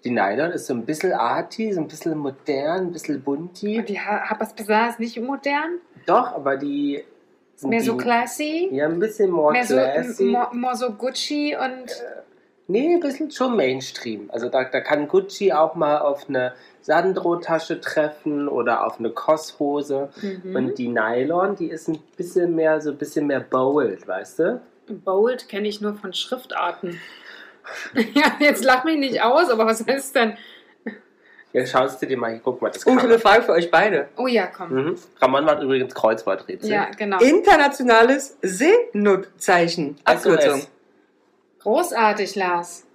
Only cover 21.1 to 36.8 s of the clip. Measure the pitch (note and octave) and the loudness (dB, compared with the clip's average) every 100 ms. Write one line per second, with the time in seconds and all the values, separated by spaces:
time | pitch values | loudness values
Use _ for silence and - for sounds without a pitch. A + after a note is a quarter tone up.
21.1 | A#2+ C3+ F3 G3 G3 D#3+ - - D#3+ - | 0 0 0 0 -2 -6 -6 -6 -8 -8
22.1 | - F3 F#3 F3 E3 D#3+ D#3 D3 C#3 D3 | -12 -4 0 0 2 2 2 -2 -6 -4
23.1 | - D3 C3+ - C3 C3 D3 A#2+ F#2 - | -2 0 -2 -2 0 2 2 0 -2 -8
24.1 | F#2+ G#2 - E3+ B3 - _ _ G3 G3 | -8 -8 -2 -2 -2 -10 _ _ -10 -2
25.1 | F#3+ A3+ B3 - G3+ G#3 G#3 G#3 G#3 F#3 | 2 2 0 -8 -6 -6 -4 -6 -6 -10
26.1 | F3 - B3+ - - F3 F3+ F3+ E3+ - | -8 -8 -8 -8 -4 -4 -4 -10 -10 -16
27.1 | - - - - - - - - - A3 | -20 -20 -20 -20 -20 -18 -14 -6 -2 0
28.1 | C#4+ D4+ D4 D4 G3 B3 B3+ D#4 D#4 C4+ | 4 2 4 2 4 4 4 4 0 0
29.1 | A3 A3 C#4 E4+ A3+ A3 A3 A3+ C4+ - | 0 4 4 4 4 2 2 0 -2 0
30.1 | C4+ A3+ G#3+ - - _ _ - - _ | 0 0 -2 -18 -20 _ _ -14 -14 _
31.1 | _ _ - - B2+ B2+ C3 C3+ - C3+ | _ _ -20 -4 -2 0 2 0 -2 -4
32.1 | C3 A#2 A2+ - A#2+ - - - B3+ A#3+ | -2 -2 -4 -6 -2 -4 0 4 4 6
33.1 | A3+ G#3+ A3 A#3 E3+ E3+ E3 G#3 E3 C#3 | 6 6 4 4 2 4 2 4 0 -4
34.1 | - B3+ A#3 F3+ - F3 C3 D3 - - | -4 0 0 -2 -8 -6 -4 -2 -6 -10
35.1 | _ C3 C3+ D#3 D3 C3+ C3+ B2+ - C3+ | _ 2 2 2 0 2 0 -2 0 0
36.1 | A2+ - F#2+ - F#3 G#3+ G#3+ | 2 -2 -4 -6 -8 -2 -2